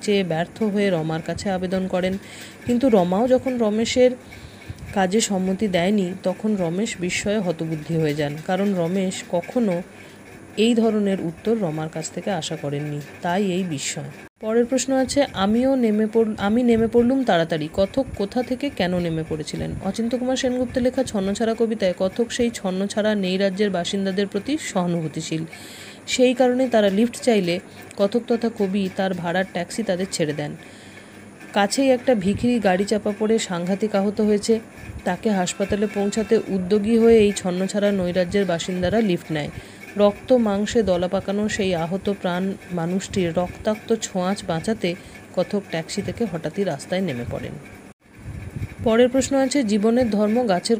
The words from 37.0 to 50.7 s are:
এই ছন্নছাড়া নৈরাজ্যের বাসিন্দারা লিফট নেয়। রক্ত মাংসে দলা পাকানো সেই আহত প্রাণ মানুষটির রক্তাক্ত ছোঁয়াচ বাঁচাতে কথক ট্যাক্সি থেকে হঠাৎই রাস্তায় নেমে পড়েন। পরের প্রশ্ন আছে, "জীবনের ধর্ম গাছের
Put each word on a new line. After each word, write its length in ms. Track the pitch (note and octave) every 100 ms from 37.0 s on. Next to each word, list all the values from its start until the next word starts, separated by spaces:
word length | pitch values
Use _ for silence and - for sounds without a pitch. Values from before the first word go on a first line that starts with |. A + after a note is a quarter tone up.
| A#3 A3+
এই 140 | G#3 F#3+
ছন্নছাড়া 560 | F#3 F3+ F#3+ G#3 G3+
নৈরাজ্যের 520 | G3+ F3+ F3+ F3 G3+
বাসিন্দারা 560 | F#3+ E3+ - F3+ F3+ G#3+
লিফট 320 | G#3+ E3+ -
নেয়। 180 | D3+ D3+ - - - - G3+
রক্ত 360 | G3+ G3+ -
মাংসে 500 | B3+ A3 G3+ G#3 A#3+
দলা 260 | F#3+ F3 F3+
পাকানো 400 | F#3+ G3 G3+ G#3+
সেই 260 | A3 F#3+
আহত 360 | E3+ E3 F#3+ G#3
প্রাণ 420 | G3 F#3 F3 F#3+ - -
মানুষটির 640 | F3 E3 F#3 - G3 E3+
রক্তাক্ত 600 | F3 F3+ - G#3+ G#3+ - A3+
ছোঁয়াচ 420 | - F#3+ F3+ G3+ F#3
বাঁচাতে 480 | E3 G#3+ A3+ F3+ F3+ - - - -
কথক 260 | F3 G#3 G3+
ট্যাক্সি 320 | E3 D#3+ -
থেকে 240 | F#3 - A3+
হঠাৎই 320 | E3 D#3 F#3+
রাস্তায় 360 | F#3+ C#3 - F3+
নেমে 240 | F#3 A#2+ A#2
পড়েন। 480 | - B2 D3 - - - - _ - - - - - - -
পরের 240 | A3+ A3+ B3
প্রশ্ন 280 | C4 B3+ C4+
আছে, 280 | C4+ D4
"জীবনের 460 | G#3+ G#3+ G#3+ A#3+ A#3+
ধর্ম 360 | G3+ G#3 A3+ A#3+
গাছের 300 | F3+ -